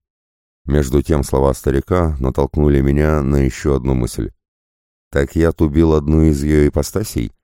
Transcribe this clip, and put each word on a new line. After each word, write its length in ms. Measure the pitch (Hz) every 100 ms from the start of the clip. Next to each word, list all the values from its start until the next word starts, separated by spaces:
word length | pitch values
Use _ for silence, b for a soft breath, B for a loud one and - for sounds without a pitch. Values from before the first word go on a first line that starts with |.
| _ _ _ _ _ _ -
Между 360 | 71 67 69
тем 220 | 69 76
слова 300 | 65 67 69
старика 640 | 65 71 67 - 90 82 71
натолкнули 600 | 65 65 69 - 76 71
меня 420 | 69 71 76 76
на 160 | 69 71
еще 380 | 67 - 76 67
одну 180 | 64
мысль. 380 | 65 60 - 52 - _ _ _ _ _ _ _
«Так 240 | 69 69 80
я 160 | 82 -
убил 360 | 80 73 80
одну 300 | 78 71 80
из 180 | 78 71
ее 240 | 73 76 73
ипостасей?» 680 | 76 71 95 107 - 55 -